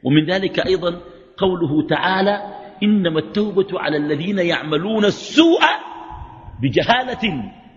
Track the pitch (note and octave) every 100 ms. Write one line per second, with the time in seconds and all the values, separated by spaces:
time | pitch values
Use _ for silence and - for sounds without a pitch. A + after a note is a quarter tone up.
0 | B2+ D3+ D#3 F#3+ F#3+ - F3 F#3 F3 F3
1 | - - - - F#3+ F3+ E3 D3+ C#3+ D3+
2 | E3 F#3+ G3 G3+ - - - - G#3 G#3+
3 | F3 D#3 D3+ G#3 G#3 F#3 F#3+ F3 - D3+
4 | D3 D3 E3+ G3+ F3 D3+ D3 D3+ F#3 A3
5 | G#3 - - - E4 E4+ D#4+ G#4 - -
6 | - - - - - - C3+ F3 D3+ A#3+
7 | B3+ A3+ A3 D3 G2 - -